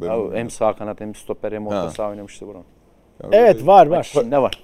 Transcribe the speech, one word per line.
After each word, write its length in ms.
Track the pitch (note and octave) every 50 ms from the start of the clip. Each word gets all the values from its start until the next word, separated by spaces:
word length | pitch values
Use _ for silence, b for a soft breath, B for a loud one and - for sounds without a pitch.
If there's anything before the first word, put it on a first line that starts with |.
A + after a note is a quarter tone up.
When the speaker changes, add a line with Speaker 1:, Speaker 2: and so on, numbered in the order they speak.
Speaker 1:
Ben 60 | E2+
Speaker 2:
Ya, 60 | F#2+ A2
Speaker 1:
bilmiyorum. 240 | A#2 G#2 F2 - A2
Speaker 2:
hem 120 | A#2 A2+
sağ 220 | - - A#2 G#2+ G2+
kanat 280 | - G#2+ G#2+ G2+ -
hem 140 | G#2+ G#2+ G#2
stoper 380 | - - - G#2+ - - G#2+ G#2+
hem 140 | G#2+ G#2+
orta 160 | G#2 G#2 G2+ -
Speaker 1:
Ha. 60 | -
Speaker 2:
saha 200 | - - G#2+ G#2
oynamışlığı 360 | G#2 G#2 G2+ G2 - - - G2+
var 60 | G2+
onun. 100 | F2+ E2+ _ _ _ _ _ _ _ _ _ _ - -
Speaker 1:
Ya 60 | - -
Speaker 3:
Evet, 240 | G#3+ A#3+ A3 F3
Speaker 1:
öyle 100 | - C3
Speaker 3:
var, 200 | E3+ G3 G3 E3
Speaker 2:
Maç 300 | D3 F3 E3 A#2+ - -
Speaker 3:
var. 60 | D3 A#2+
Speaker 2:
içinde 160 | A#2 C#3 C3+
var. 140 | B2+ - - -